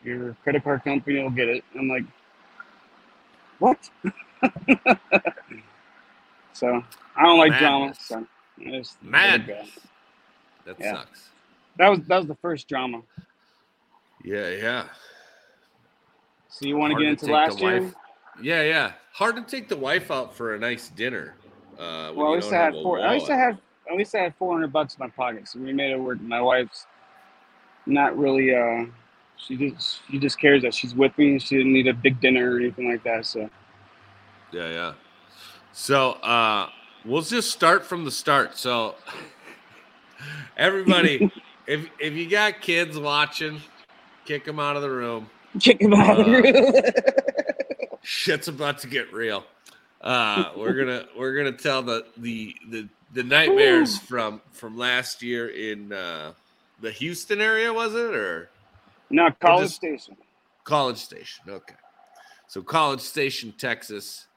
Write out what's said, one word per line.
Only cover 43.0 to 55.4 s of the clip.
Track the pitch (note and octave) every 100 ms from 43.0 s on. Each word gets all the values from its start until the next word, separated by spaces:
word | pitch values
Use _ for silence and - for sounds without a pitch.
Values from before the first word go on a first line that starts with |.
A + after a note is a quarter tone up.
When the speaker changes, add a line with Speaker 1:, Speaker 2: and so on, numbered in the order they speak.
| D3 D3 D3 - D#3 D#3 D3 - - - - -
Speaker 2:
kick | - D3 D#3
'em | D3+
out | D3 C#3+
of |
the | C#3+
room. | C3 A#2+ A2+ A2 _ _ G3+
Speaker 1:
Kick | B3 A#3+
'em | G#3
out | G3+ G#3 G#3
of | G#3+
the |
Speaker 2:
Uh, | B3+
Speaker 1:
room. | B3 C4+ C4 C4 B3+ - - C4+ - - - - C4+ C4 - -
<laughs> |
Speaker 2:
shit's | - - - D#3 E3+
about | C#3 D3 C#3+
to | B2+
get | C3 A#2
real. | G#2 A2+ G2+ - _ - _ _ _
Uh, | - B2 A2 G#2 F2+ F2
we're | A2+
gonna, | B2+ C3 B2 - A2+
we're | C3 C3+
gonna | C#3 A#2+
tell | D3+ C3+
the, | B2 A2+ - -
the, | A#2 A2+ A2 - A2
the, | A2+ G#2 _ _
the | B2+
nightmares | B2 C#3+ D#3 G4 G#4+ F4 C4+ G3
Speaker 1:
Ooh. |
Speaker 2:
from, | - B2+ A2 G#2+ _
from | - A#2 A2+
last | B2 B2 B2 -
year | A#2+ A#2+